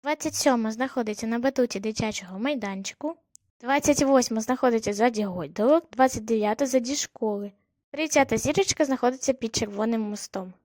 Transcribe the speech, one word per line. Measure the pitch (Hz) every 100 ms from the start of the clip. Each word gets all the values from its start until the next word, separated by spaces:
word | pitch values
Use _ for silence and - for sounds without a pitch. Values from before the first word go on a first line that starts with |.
Двадцять | 277 302 311 -
сьома | 294 247 220
знаходиться | 220 240 - 220 208 226
на | 233
батуті | 254 269 247 -
дитячого | 214 220 220 208 180 190
майданчику. | 247 285 202 196 196 - 294 330 _ _ _ _
Двадцять | 240 285 294 285
восьма | 269 269 247 220
знаходиться | 220 254 262 226 214
ззаді | 202 240 214
гойдалок, | 202 180 151 170 220 320 -
двадцять | 233 262 - 220
дев'ята | 226 208 220 277
ззаді | 254 240 285
школи. | - - 220 202 202 _ _ _ _
Тридцята | 285 311 302 269 220
зірочка | 254 302 381 - 294
знаходиться | 262 247 262 -
під | 262 226 -
червоним | 208 202 220 226
мостом. | 208 208 - 202 185 185